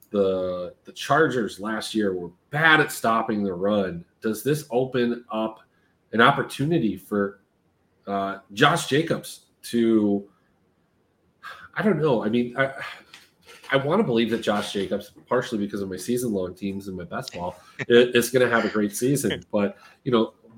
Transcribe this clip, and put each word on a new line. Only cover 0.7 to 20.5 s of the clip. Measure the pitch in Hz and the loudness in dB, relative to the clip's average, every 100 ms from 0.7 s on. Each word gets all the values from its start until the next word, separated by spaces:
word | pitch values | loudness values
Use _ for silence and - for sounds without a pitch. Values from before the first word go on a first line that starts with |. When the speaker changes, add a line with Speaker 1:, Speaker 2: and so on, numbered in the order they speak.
| - | -14
Speaker 1:
the | - | -18
Chargers | - - 147 156 123 98 - | -8 0 2 2 0 -4 -6
last | 107 110 - 110 | -8 -6 -4 -2
year | 101 | -2
were | 92 87 - _ | -2 -8 -16 _
bad | 147 160 156 | 0 4 4
at | 143 | 2
stopping | - 113 113 120 104 | -2 0 0 0 -2
the | 98 | -2
run. | 87 98 104 92 85 - _ | -2 0 2 0 -4 -14 _
Does | 110 104 | -6 -2
this | 131 147 - | -2 -2 -2
open | 120 131 127 120 120 - | -2 0 0 0 -2 -6
up | 110 110 - _ _ _ _ _ | -4 -4 -6 _ _ _ _ _
an | 110 | 4
opportunity | 127 135 117 - 143 170 110 90 | 4 4 -2 -4 -2 0 0 -4
for | - 104 98 - _ _ _ _ _ _ - | -4 -2 -2 -6 _ _ _ _ _ _ -6
uh, | 98 98 98 - | -4 -4 -8 -10
Josh | 101 143 170 - | 2 4 4 0
Jacobs | 139 165 110 - - _ _ | 0 0 -4 -8 -18 _ _
to, | - 117 113 110 104 101 - _ _ _ _ _ _ _ _ _ _ _ - - - 147 | -4 0 4 4 4 0 -4 _ _ _ _ _ _ _ _ _ _ _ -20 -20 -12 -2
I | |
don't | 208 160 | 0 2
know. | 156 110 | 2 2
I | 104 | 2
mean, | 120 120 139 | 0 0 0
I, | 135 - - - - - - _ - - - | -2 -4 -14 -16 -20 -20 -20 _ -20 -18 -2
I | 139 | 0
wanna | 135 190 | 2 2
believe | 160 113 113 | 2 2 2
that | 113 | 0
Josh | - 104 104 | 0 -2 -2
Jacobs, | 104 92 98 - - - | -4 -4 -4 -8 -16 -4
partially | 123 - 107 | -2 -2 -4
because | 101 104 | -4 -6
of | 98 | -6
my | 92 | -6
season-long | - 123 123 101 90 87 | -4 -2 -2 -2 -4 -6
teams | 98 95 98 | -8 -8 -8
in | 90 | -10
my | |
best | 87 110 131 | -10 -10 -10
ball, | 87 175 - - | -8 -8 -10 -14
Speaker 2:
<laughs> | - | -8
Speaker 1:
i-, | 127 | 4
is | 120 123 120 113 | 6 6 4 2
gonna | 131 120 | 2 4
have | 117 107 | 2 2
a | |
great | 107 104 - | 0 -2 0
season. | 127 139 110 92 - | 0 0 0 -4 -4
But, | 107 101 - - _ | -2 -2 -4 -20 _
you | - | 0
know, | 120 113 - - | 2 2 -4 -20